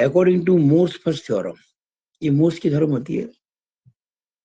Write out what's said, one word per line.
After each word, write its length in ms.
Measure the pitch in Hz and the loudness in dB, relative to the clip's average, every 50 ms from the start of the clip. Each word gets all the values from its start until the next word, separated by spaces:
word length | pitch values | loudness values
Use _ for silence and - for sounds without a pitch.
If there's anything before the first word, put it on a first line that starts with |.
according 440 | 120 139 139 175 185 180 180 180 165 180 | -2 0 2 2 2 2 2 2 2 2
to 100 | 185 175 | 2 4
Morse 360 | 156 139 147 165 180 170 - | 4 4 4 4 2 0 -2
first 380 | - - 170 160 139 - - | -6 -6 -6 -6 -6 -6 -6
theorem, 240 | 120 101 90 90 82 - _ _ _ _ _ _ _ _ _ _ _ - - | -6 -4 -4 -6 -10 -14 _ _ _ _ _ _ _ _ _ _ _ -8 -4
ये 60 | 156 | -2
मोर्स 300 | 143 143 156 170 165 - | 0 2 2 0 0 -2
की 100 | - 180 | -4 -2
थ्योरम 200 | 143 151 160 151 | -2 0 -2 -2
होती 260 | 143 123 - - - | -2 -4 -6 -6 -8
है, 100 | - - 233 - _ _ _ _ _ _ _ _ _ _ _ _ _ _ _ _ _ _ _ _ _ _ | -8 -8 -10 -14 _ _ _ _ _ _ _ _ _ _ _ _ _ _ _ _ _ _ _ _ _ _